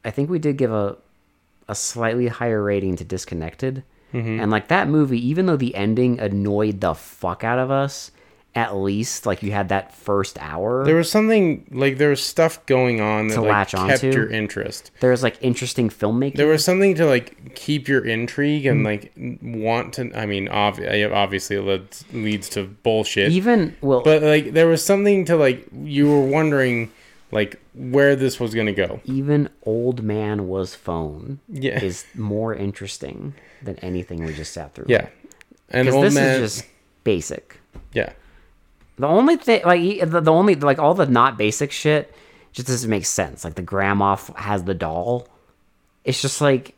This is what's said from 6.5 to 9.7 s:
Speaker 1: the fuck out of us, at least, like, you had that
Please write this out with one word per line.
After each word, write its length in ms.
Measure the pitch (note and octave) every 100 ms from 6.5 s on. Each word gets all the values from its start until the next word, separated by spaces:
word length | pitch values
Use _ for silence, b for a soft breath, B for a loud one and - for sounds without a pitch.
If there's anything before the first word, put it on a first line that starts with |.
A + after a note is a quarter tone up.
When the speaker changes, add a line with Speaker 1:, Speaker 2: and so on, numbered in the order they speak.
| G2+ G#2+ G2+
Speaker 1:
the 120 | F#2+ D#2
fuck 480 | - - F2+ F2
out 160 | A2+ B2
of 100 | C3
us, 420 | C#3 C#3 - - b b b b -
at 200 | A2+ G2
least, 520 | G2 G2+ A#2 - A2
like, 160 | F#2
you 80 | G2+
had 180 | G#2
that 240 | F#2